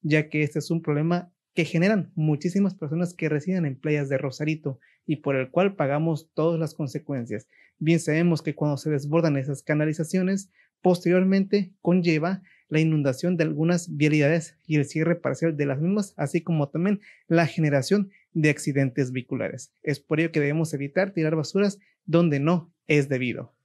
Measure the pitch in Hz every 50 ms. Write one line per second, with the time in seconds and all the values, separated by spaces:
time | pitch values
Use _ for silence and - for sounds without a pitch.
0 | - 156 147 156 151 156 - 151 151 147 - 160 143 - 165 170 165 156 147 147
1 | 151 165 175 175 180 - _ _ _ _ _ - 165 - - 165 175 196 220 202
2 | 160 - _ 165 156 156 151 143 - 180 180 202 202 190 185 - 165 143 151 170
3 | 180 170 175 - 165 156 151 147 147 180 185 185 165 143 131 123 - 156 151 147
4 | 143 135 139 135 139 139 123 - 151 151 156 156 - 143 127 - _ _ _ _
5 | _ - 151 147 - 147 139 131 131 127 - 170 185 202 196 - 151 135 139 147
6 | 160 165 160 143 - _ _ - 156 165 170 160 165 151 - - 156 131 - 143
7 | - - 147 131 117 113 104 107 - _ _ _ _ _ _ _ 160 156 170 165
8 | - - 151 160 170 175 165 151 - 160 147 - 151 147 147 135 - 156 151 143
9 | 139 147 151 170 170 165 147 139 131 143 143 - _ - 151 151 151 156 151 160
10 | 160 156 - 185 185 185 196 196 196 _ _ _ _ _ _ _ _ 185 180 175
11 | - 170 175 185 185 190 196 196 190 196 - 208 196 185 _ _ _ 175 175 185
12 | 170 170 160 156 156 175 190 190 - _ _ _ _ _ 151 156 160 160 156 151
13 | 143 139 123 - - 175 180 165 160 160 156 143 160 170 175 175 175 175 156 143
14 | 147 151 151 151 147 143 165 165 156 - _ _ _ - 156 151 139 143 - 156
15 | 160 165 170 175 - 135 139 - 165 165 156 143 143 143 135 135 156 175 196 214
16 | 202 196 _ - 151 143 - 170 170 - 170 156 143 143 - 156 170 202 208 202
17 | _ - - _ _ _ 165 165 170 - - - 160 151 139 139 131 - 190 208
18 | 196 196 _ _ _ _ _ 170 151 151 143 - - 156 135 139 135 135 120 -
19 | 135 127 127 131 120 _ - 120 110 - - 123 - _ _ _ _ 151 143 143
20 | _ _ 160 151 165 160 160 156 143 143 147 160 160 156 - 135 139 143 - 185
21 | 190 196 202 180 156 156 160 160 147 - - 196 202 202 196 - _ _ _ _
22 | _ - 156 170 175 165 143 139 139 156 180 170 160 - _ _ _ - 156 147
23 | 139 139 139 127 127 123 95 - 127 - _ _